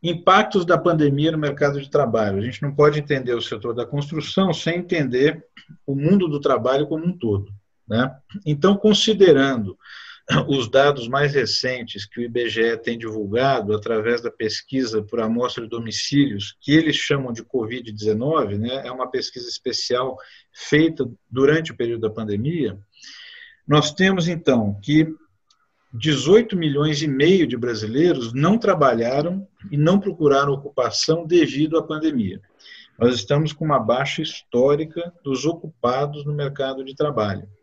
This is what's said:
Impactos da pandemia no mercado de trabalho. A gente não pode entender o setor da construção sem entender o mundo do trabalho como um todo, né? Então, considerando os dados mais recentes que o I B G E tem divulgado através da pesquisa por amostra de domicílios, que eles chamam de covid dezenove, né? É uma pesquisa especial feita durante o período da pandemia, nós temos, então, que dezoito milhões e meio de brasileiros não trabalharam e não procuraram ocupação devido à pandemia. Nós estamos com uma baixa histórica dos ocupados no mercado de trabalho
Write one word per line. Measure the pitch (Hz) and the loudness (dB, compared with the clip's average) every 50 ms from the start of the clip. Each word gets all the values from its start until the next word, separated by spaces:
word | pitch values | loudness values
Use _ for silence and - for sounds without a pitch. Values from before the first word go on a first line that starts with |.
| - | -4
Impactos | 165 170 165 - - 185 202 214 - - 202 175 | -4 -6 0 2 4 6 6 4 2 0 -2 2
da | 165 175 | 2 2
pandemia | 156 - 175 170 156 151 143 139 139 151 160 165 | 2 4 2 2 4 4 2 2 2 0 0 0
no | 156 | 0
mercado | 151 143 143 143 151 143 139 143 | -2 -4 -2 0 0 0 0 -2
de | 139 - | -8 -2
trabalho. | - - 139 120 110 110 107 101 98 | 0 0 0 2 0 0 0 0 0
A | 98 104 | -2 -4
gente | 123 123 - | -4 -6 -6
não | - 143 143 | -6 -6 0
pode | 147 147 147 147 151 | 4 4 4 4 2
entender | 147 147 147 135 127 123 120 | -2 -2 -4 -2 -2 -2 -4
o | 117 | -4
setor | 110 - 127 107 - 120 113 | -4 -6 -8 -8 -6 -6 -6
da | 117 117 | -6 -6
construção | - - 143 143 143 170 156 143 - - - 196 185 160 | -4 -4 -6 -6 -6 -8 -8 -8 -4 0 2 2 2 0
sem | - - - - 180 | -2 -2 -2 -2 -2
entender | 180 180 185 165 147 123 120 123 135 151 160 165 - _ _ - - _ - _ _ | -2 -2 -2 0 0 0 2 4 4 4 2 0 -12 _ _ -20 -20 _ -20 _ _
o | - 139 | -4 -4
mundo | 135 143 160 196 202 185 160 | 0 2 4 4 4 4 2
do | 147 143 | -2 -2
trabalho | 143 143 131 117 113 127 135 139 151 | 0 0 0 2 2 0 0 0 0
como | 147 160 156 165 | -2 -4 -4 -2
um | 175 180 | -4 -4
todo, | - - 113 101 98 101 - - - _ _ _ _ _ - | -2 -2 -2 -2 -2 -2 -6 -14 -20 _ _ _ _ _ -4
né? | 104 117 127 139 - - _ _ - 202 - | -2 -2 -2 -2 -4 -12 _ _ -18 -10 -4
Então, | 151 151 143 151 185 202 | -4 -2 2 2 2 2
considerando | 196 - 214 202 - - 226 220 185 196 180 151 135 135 135 135 117 107 98 - _ _ - - - - - - - _ - - 147 139 | 4 4 4 4 4 2 0 4 6 8 8 8 6 6 2 0 -2 -4 -6 -8 _ _ -20 -20 -20 -20 -20 -20 -20 _ -2 -2 -2 0
os | 147 139 139 120 107 | 0 -2 -2 -2 2
dados | 131 135 139 143 143 135 117 113 | 4 4 4 4 2 0 -4 -4
mais | 127 139 147 143 143 | -2 0 0 2 2
recentes | 139 120 107 - - - 127 127 123 117 117 - 101 104 | 0 0 0 -2 -2 -2 -4 -4 -4 -8 -12 -12 -14 -14
que | - - 120 | -14 -8 -8
o | 120 | -8
I | 120 | -4
B | 117 123 120 113 | -2 -2 -2 -2
G | 101 113 113 117 117 | 0 0 0 0 0
E | |
tem | 110 - 123 117 117 | -2 -4 -6 -6 -6
divulgado | 113 110 107 110 104 98 101 117 131 139 135 120 104 101 107 | -8 -8 -6 -6 -6 -2 0 0 2 2 0 0 0 -2 -2
através | 104 104 117 113 110 107 117 120 117 | -2 -2 -2 -2 -2 0 0 -2 -2
da | 117 117 | -2 -8
pesquisa | - _ 117 107 104 - - _ 135 131 131 113 110 110 101 | -8 _ -6 -4 -4 -6 -10 _ -4 -4 -2 -2 -2 -4 -4
por | 101 - 117 | -4 -4 -4
amostra | 113 110 113 117 123 123 - - 117 | -2 -2 -2 -2 -2 -4 -4 -8 -10
de | 110 | -10
domicílios, | 120 117 117 113 107 - - - 147 143 143 131 101 101 101 - - _ | -10 -10 -10 -8 -8 -6 -6 0 2 2 2 2 0 -6 -10 -12 -14 _
que | - - 143 | -2 2 4
eles | 160 160 151 139 | 4 4 2 -2
chamam | - - - 143 139 131 123 117 | -2 -2 -2 -2 -2 -2 -6 -8
de | 113 - | -10 -12
covid | _ - 127 110 107 120 127 117 113 | _ -4 -4 -4 -4 -8 -10 -10 -12
dezenove, | 107 107 104 107 107 107 120 143 165 156 127 101 101 101 | -12 -4 -2 0 0 0 0 0 0 0 0 -2 -2 -4
né? | 110 120 127 120 117 | -4 -4 -4 -6 -8
É | 123 127 | -10 -8
uma | 131 127 127 | -8 -8 -4
pesquisa | - 127 - - - 127 120 120 | -4 -6 -6 -6 -10 -12 -14 -12
especial | 120 - _ 127 113 - - - 123 123 131 131 127 - - - - - _ _ _ | -14 -8 _ -6 -6 -6 -4 -2 -2 -2 -2 -4 -6 -10 -16 -20 -20 -20 _ _ _
feita | - - - - 151 160 165 160 - 135 120 117 _ _ _ | -18 -2 2 4 4 4 4 2 -2 -6 -6 -6 _ _ _
durante | 120 127 135 139 151 160 160 160 113 | -2 2 4 4 4 2 0 -4 -6
o | |
período | - 123 117 117 113 110 | -6 -4 -4 -4 -4 -4
da | 107 | -6
pandemia, | 104 120 110 104 101 101 117 143 170 170 139 107 92 98 - _ _ _ - - - - - - - - - - _ _ _ | -6 -6 -6 -4 -4 -4 -2 -4 -2 -2 -4 -4 -4 -8 -18 _ _ _ -20 -20 -20 -20 -20 -20 -20 -20 -20 -20 _ _ _
nós | - 143 147 - - | 2 2 2 2 2
temos, | - - 185 190 190 185 165 170 | 0 2 2 2 2 2 0 -2
então, | 175 165 165 - 131 120 110 101 101 104 - | -4 -2 0 2 2 2 2 0 -4 -6 -4
que | - 147 156 160 160 160 - _ _ _ _ _ _ _ _ _ _ _ _ _ _ - | 2 4 4 4 2 -2 -12 _ _ _ _ _ _ _ _ _ _ _ _ _ _ -12
dezoito | 117 107 156 151 127 120 151 190 226 233 226 - | -4 0 0 0 0 4 6 6 6 6 4 -2
milhões | 180 165 151 139 143 147 156 151 143 160 | -2 -2 0 0 2 0 0 0 -2 -2
e | |
meio | 151 135 131 143 165 190 190 160 | -2 2 4 4 6 6 6 4
de | 120 123 | 2 0
brasileiros | 117 117 120 117 110 104 104 113 135 165 180 160 135 117 113 117 | -4 -2 -4 -4 -4 -6 -4 0 2 2 2 2 0 -2 -6 -2
não | 135 143 170 202 233 | 0 2 2 2 2
trabalharam | - 208 185 165 143 131 117 113 117 120 131 143 151 170 185 196 196 _ _ _ - - | 2 0 2 4 4 4 4 2 0 0 0 0 -2 -2 -4 -6 -8 _ _ _ -14 -6
e | 147 | 0
não | 143 151 160 185 202 | 2 4 4 4 4
procuraram | 196 202 170 - 156 143 139 139 143 143 139 | 2 0 -4 0 0 2 2 2 0 0 -2
ocupação | 139 - - - - 123 113 - - - - 160 170 170 | -4 -6 -8 -4 -2 -2 -2 -2 -4 0 0 0 -2 0
devido | 156 175 175 156 127 123 135 151 156 160 160 | 2 4 4 4 4 0 -2 -2 0 0 -2
à | - | -2
pandemia. | - 156 151 156 156 147 247 220 90 - - _ _ _ _ _ - - - - _ _ - | -2 -8 -2 -2 -2 0 0 -2 -4 -6 -10 _ _ _ _ _ -20 -20 -20 -20 _ _ 0
Nós | 117 120 127 | 2 2 2
estamos | 117 - - 147 147 160 151 - | 0 -2 0 0 0 0 -2 -4
com | - 160 | -4 -2
uma | 156 147 131 | 0 0 0
baixa | 117 107 120 127 139 143 - - | 2 2 0 0 0 -4 -4 -6
histórica | 156 151 - - - _ - 120 127 139 147 147 160 156 - 170 170 175 _ _ _ | -6 -8 -8 -14 -16 _ 0 2 4 4 4 2 0 -6 -8 -10 -10 -10 _ _ _
dos | 143 135 123 131 | -6 -4 -2 -2
ocupados | 151 170 165 - 156 - _ - 120 127 135 147 147 147 147 143 | -2 -4 -4 -10 -16 -14 _ -2 -2 0 0 -2 -4 -6 -8 -8
no | 147 147 | -6 -6
mercado | 147 143 135 139 - 135 135 135 135 135 | -4 -6 -6 -6 -6 -6 -6 -6 -8 -10
de | 135 135 | -12 -6
trabalho | - 156 147 139 117 107 104 95 98 98 - - _ | -4 -4 -4 -2 -2 -2 -2 -2 -6 -8 -14 -20 _